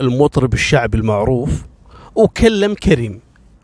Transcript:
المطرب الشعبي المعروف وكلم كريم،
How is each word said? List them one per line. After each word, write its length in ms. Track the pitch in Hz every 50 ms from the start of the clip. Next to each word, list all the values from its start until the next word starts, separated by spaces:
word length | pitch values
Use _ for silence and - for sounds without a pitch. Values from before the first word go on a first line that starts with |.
المطرب 540 | 131 123 123 127 147 143 - 156 131 123 113
الشعبي 440 | - - - - 135 120 113 104 113
المعروف 640 | 110 110 107 101 107 127 131 120 123 156 - - - - - _ _ - - - - - -
وكلم 600 | - 220 - - - - 226 226 202 202 208 208
كريم، 460 | - - - 180 127 117 101 95 - - _ _ _ _ _ _ _